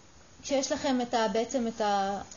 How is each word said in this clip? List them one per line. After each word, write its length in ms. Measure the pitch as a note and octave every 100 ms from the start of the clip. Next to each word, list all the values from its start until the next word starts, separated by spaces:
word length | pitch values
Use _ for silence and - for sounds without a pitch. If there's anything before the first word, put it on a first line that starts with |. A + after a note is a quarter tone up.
| - - - -
כשיש 280 | - C4+ C4+
לכם 300 | C#4+ D4 B3+
את 120 | A#3+
ה-, 140 | A#3 D#4+
בעצם 400 | A3+ A#3 C4+ A3+
את 140 | A3
ה-, 400 | G#3 G3+ G3 G3+ -